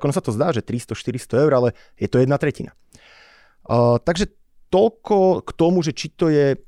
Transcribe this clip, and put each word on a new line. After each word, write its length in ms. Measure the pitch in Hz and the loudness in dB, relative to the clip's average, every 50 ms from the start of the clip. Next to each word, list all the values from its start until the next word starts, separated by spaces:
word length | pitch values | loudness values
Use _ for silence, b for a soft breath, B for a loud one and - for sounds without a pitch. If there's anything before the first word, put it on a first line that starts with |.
Ako 100 | - 143 | -2 -2
ono 60 | 139 | -2
sa 80 | 190 - | -2 -4
to 100 | - 107 | -4 -4
zdá, 160 | 107 143 175 143 | -2 -2 -2 -2
že 80 | 113 - | -4 -6
tristo, 320 | - 110 120 - - 110 | -6 -8 -8 -8 -10 -12
štyristo 400 | - - - 123 127 - - - | -10 -8 -10 -10 -10 -8 -4 0
eur, 160 | 123 147 156 139 | 2 2 2 2
ale 140 | 127 123 120 b b b b b _ | 2 2 0 b b b b b _
je 80 | 107 - | -6 -2
to 100 | - 123 | 2 2
jedna 220 | 131 131 143 135 | 2 2 2 0
tretina. 320 | - 147 - - 170 - - _ _ _ b b b b b b b b b b b b b b _ - | -2 -4 -4 -6 -12 -16 -16 _ _ _ b b b b b b b b b b b b b b _ -2
A, 320 | 120 120 120 120 120 117 | 0 2 2 2 2 2
takže 320 | - - 175 170 202 - - _ _ _ _ - - _ - | 0 -2 -2 -2 -4 -6 -6 _ _ _ _ -20 -8 _ 2
toľko 720 | 185 220 226 - _ - - 208 196 185 185 175 - - | 2 2 2 0 _ -4 -2 2 2 4 4 2 0 -4
k 40 | - - | -8 -2
tomu, 300 | - 165 170 180 180 156 | 0 2 2 2 0 0
že 80 | 156 - | -2 -6
či 160 | - - 151 | -8 -10 -14
to 220 | - - 180 160 151 | -6 -2 0 2 2
je, 260 | 147 143 139 131 - - | 2 2 2 0 -2 -6